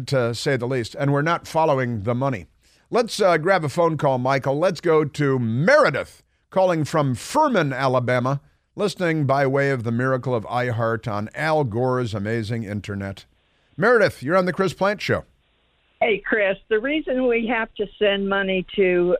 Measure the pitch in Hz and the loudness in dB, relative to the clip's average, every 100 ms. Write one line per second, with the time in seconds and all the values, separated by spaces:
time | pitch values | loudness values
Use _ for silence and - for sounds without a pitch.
0 | 127 135 117 113 151 131 120 131 110 - | 0 0 0 -2 -2 0 0 -2 -4 -2
1 | 139 143 156 170 - 160 160 135 123 113 | 0 2 2 -2 -2 0 2 2 0 -4
2 | 101 123 139 110 78 _ _ _ _ 220 | -2 -2 -2 -4 -10 _ _ _ _ -2
3 | 233 - 190 165 160 190 151 175 165 156 | -2 2 2 4 2 2 0 0 0 2
4 | 147 127 131 139 135 143 185 160 165 156 | 0 0 0 0 0 0 0 0 2 2
5 | 151 - 143 131 117 117 185 302 202 123 | 2 0 0 0 0 0 4 6 4 0
6 | - - _ _ _ 190 185 165 143 160 | -6 -12 _ _ _ 2 2 2 0 0
7 | 139 117 - 285 311 214 147 127 135 127 | 0 -2 -2 2 2 2 0 0 0 0
8 | 123 127 127 139 - _ _ 160 202 - | 0 0 0 -4 -8 _ _ -4 -4 -2
9 | 175 160 131 139 135 139 139 131 113 117 | -2 0 0 2 2 2 0 0 -2 -2
10 | 131 131 131 120 92 123 123 113 113 113 | 0 -2 -2 -4 -4 -4 -2 -2 -2 -2
11 | 117 104 107 - 156 156 131 110 127 127 | -4 -6 -6 -6 -2 0 0 -2 0 0
12 | 120 101 101 117 107 117 101 104 98 101 | -2 -4 -4 -4 -4 -6 -6 -8 -8 -8
13 | 98 98 - _ _ _ _ - 214 226 | -8 -10 -18 _ _ _ _ -2 2 4
14 | 180 - 123 185 185 165 190 - 190 208 | 4 0 0 0 2 0 -2 0 -2 -2
15 | - 95 - _ _ _ _ _ _ - | -2 -2 -4 _ _ _ _ _ _ -4
16 | - 196 - 226 196 196 - 214 262 311 | -2 -2 -2 0 0 -2 -2 -2 0 -2
17 | 285 254 254 233 226 226 220 - 202 - | -2 -2 0 0 -2 -4 -4 -6 -8 -2
18 | 208 196 196 196 190 190 - - 185 180 | 0 0 0 -2 0 -2 -2 0 2 2
19 | 175 | 2